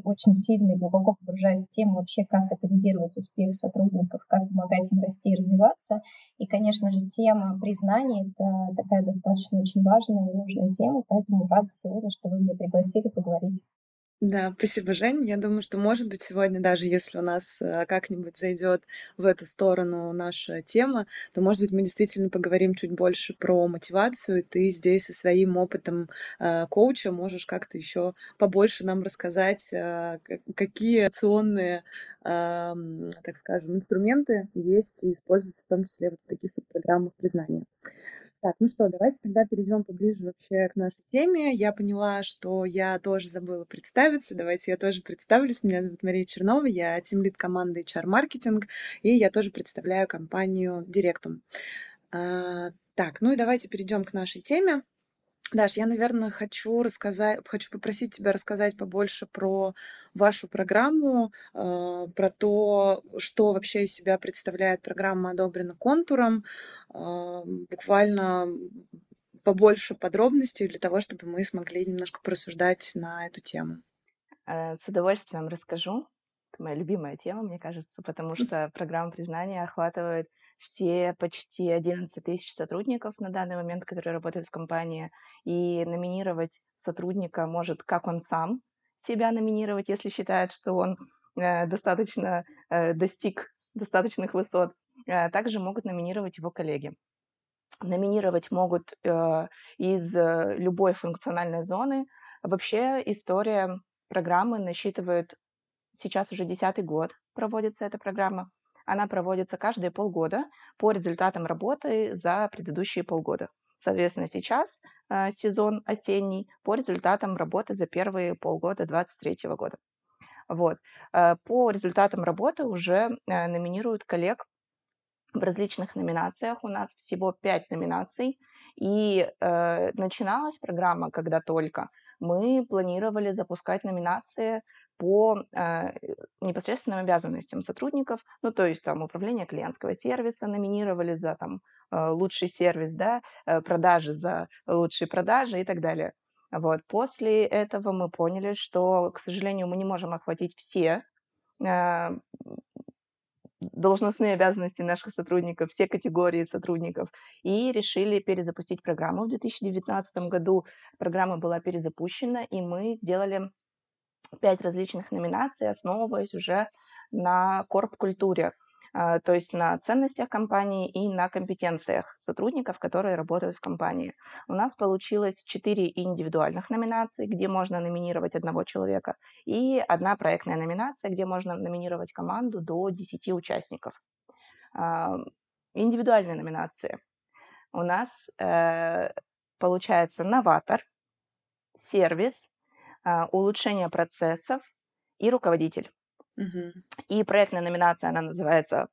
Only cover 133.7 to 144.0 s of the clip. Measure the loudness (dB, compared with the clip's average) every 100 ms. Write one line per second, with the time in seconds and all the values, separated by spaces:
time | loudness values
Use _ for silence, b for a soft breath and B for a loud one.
133.7 | -4 -2 -4 -2 -4 -6 -6 -4 -4 b
134.7 | b b -4 2 6 6 4 -2 -4 -2
135.7 | -2 -4 -8 -12 -12 -12 -8 -4 -4 -4
136.7 | -4 -4 -4 2 0 0 -8 -8 -10 -8
137.7 | -6 -4 -2 -4 -6 _ b -4 2 2
138.7 | 2 -4 -4 -4 -6 -4 -4 -4 -6 -6
139.7 | -6 -4 -4 -2 -2 -2 -4 -4 -2 -2
140.7 | -2 -2 -2 -2 -2 -4 -4 -8 -10 b
141.7 | b b -2 0 0 0 -2 -4 2 2
142.7 | 4 -2 -2 0 0 B B 0 0 2
143.7 | 4 6 6